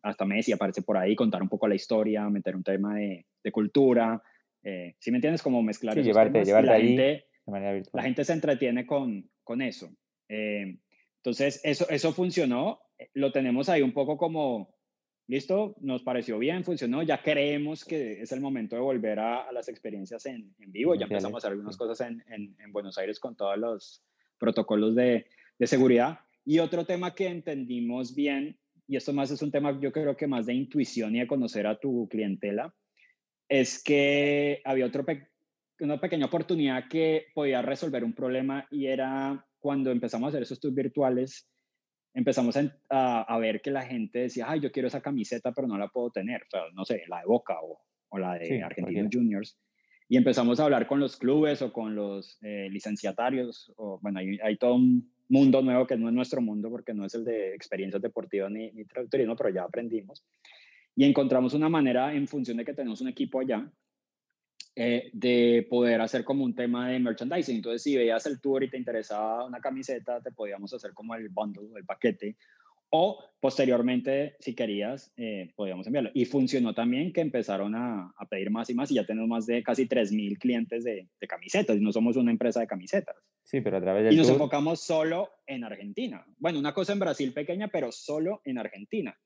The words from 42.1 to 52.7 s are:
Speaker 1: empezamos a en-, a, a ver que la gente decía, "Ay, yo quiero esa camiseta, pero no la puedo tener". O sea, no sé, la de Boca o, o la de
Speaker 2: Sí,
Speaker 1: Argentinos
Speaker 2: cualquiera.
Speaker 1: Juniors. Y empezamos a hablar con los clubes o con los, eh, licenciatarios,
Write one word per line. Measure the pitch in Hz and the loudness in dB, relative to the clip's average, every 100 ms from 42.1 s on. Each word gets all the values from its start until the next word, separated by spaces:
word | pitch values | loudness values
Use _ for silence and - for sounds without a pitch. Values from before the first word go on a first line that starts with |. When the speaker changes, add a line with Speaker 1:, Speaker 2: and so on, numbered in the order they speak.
Speaker 1:
empezamos | 127 123 131 120 127 | 0 2 4 2 2
a | |
en-, | 143 - _ | -2 -4 _
a, | 135 127 117 | 2 2 2
a | 110 117 | 0 0
ver | 113 107 | 0 -2
que | - | -2
la | 139 | -4
gente | 123 127 107 120 | -4 -4 -4 -2
decía, | 123 123 117 | -2 -4 -4
"Ay, | 156 | -2
yo | 143 | -2
quiero | - 127 | -2 -2
esa | 131 | -2
camiseta, | 143 143 104 120 127 | -4 -4 -4 -4 -4
pero | 120 131 | -2 -2
no | 101 | -2
la | 101 | -4
puedo | 123 120 | -4 -4
tener". | 104 98 120 | -4 -6 -8
O | - | -6
sea, | 98 82 | -8 -8
no | 92 95 | -8 -6
sé, | 110 85 | -6 -6
la | 90 | -8
de | 90 | 2
Boca | 117 - 80 | 2 2 -6
o, | 82 82 _ _ _ | -6 -14 _ _ _
o | 101 | -4
la | 90 90 | -4 -4
de | 85 | -2
Speaker 2:
Sí, | 127 | -4
Speaker 1:
Argentinos | 85 - 90 95 | -4 -6 -4 -2
Speaker 2:
cualquiera. | 104 | 0
Speaker 1:
Juniors. | 120 117 101 107 _ _ _ _ _ _ | 2 2 0 -6 _ _ _ _ _ _
Y | 127 | 4
empezamos | 127 123 120 120 | 6 4 4 4
a | 151 | 4
hablar | 131 113 | 4 2
con | 139 | 0
los | 139 - | 0 0
clubes | 123 147 151 143 | 2 4 4 0
o | 127 | -4
con | 117 110 104 | -6 -6 -4
los, | 101 98 92 - | -4 -6 -12 -16
eh, | 107 104 | -12 -10
licenciatarios, | 98 | -8